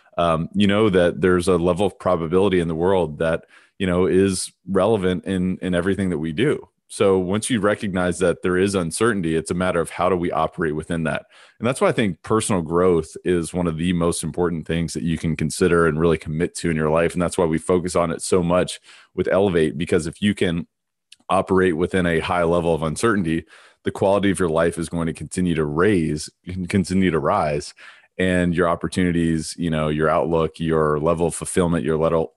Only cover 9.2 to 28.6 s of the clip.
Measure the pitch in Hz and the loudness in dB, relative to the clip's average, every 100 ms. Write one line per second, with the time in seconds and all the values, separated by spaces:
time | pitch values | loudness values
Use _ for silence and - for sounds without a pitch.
9.2 | 82 80 78 90 92 85 78 - 90 92 | -2 -2 -2 -2 0 0 -4 -2 0 0
10.2 | 87 73 80 - 80 76 80 85 76 76 | 0 -2 -2 -2 -4 -4 -6 -4 -4 -6
11.2 | - - - - 113 139 196 139 107 80 | -10 -20 -20 -6 -4 0 0 2 -2 -2
12.2 | - 110 - 95 78 85 92 82 78 - | -2 -2 0 -2 0 2 4 2 0 -6
13.2 | 87 87 80 90 87 80 90 87 85 82 | -2 -2 -2 -4 -4 -2 0 0 0 -2
14.2 | 80 80 87 85 76 82 82 80 85 80 | -6 -2 -2 -2 -4 -4 -4 -4 -4 -2
15.2 | 85 76 80 - 90 85 82 76 85 80 | -2 -2 -4 0 2 4 2 2 2 0
16.2 | - 78 87 - 87 78 78 80 85 87 | -2 -4 -4 -4 -4 -2 0 2 0 0
17.2 | 85 - 85 80 - 92 87 87 85 - | -2 0 0 0 0 0 0 -2 -2 -4
18.2 | - 92 85 90 80 - - - _ 92 | 0 0 2 0 0 -6 -18 -20 _ -4
19.2 | 90 90 101 85 78 73 87 92 78 - | 0 2 2 2 0 -2 0 0 -2 -2
20.2 | 104 98 95 85 - _ _ _ _ - | -2 0 -2 -2 -8 _ _ _ _ -14
21.2 | - 92 90 92 92 78 87 95 87 82 | -2 0 2 2 4 2 0 0 2 0
22.2 | 92 90 85 87 85 80 80 78 117 104 | 0 0 2 2 2 0 -2 -2 0 0
23.2 | 80 82 - - - _ 98 - 98 101 | -2 -4 -6 -18 -20 _ -8 0 2 2
24.2 | 98 90 87 80 85 82 82 85 82 78 | 2 0 0 2 0 0 -6 -4 -4 -6
25.2 | 76 - 90 80 76 76 101 95 78 76 | -8 -2 0 0 -2 2 2 2 0 -4
26.2 | - - - 92 90 101 87 92 92 80 | -8 -14 -12 -8 -2 -2 0 2 2 2
27.2 | 78 101 76 73 - - - - _ - | 0 0 0 -4 -6 -16 -20 -20 _ -4
28.2 | 92 90 87 82 | 0 2 2 2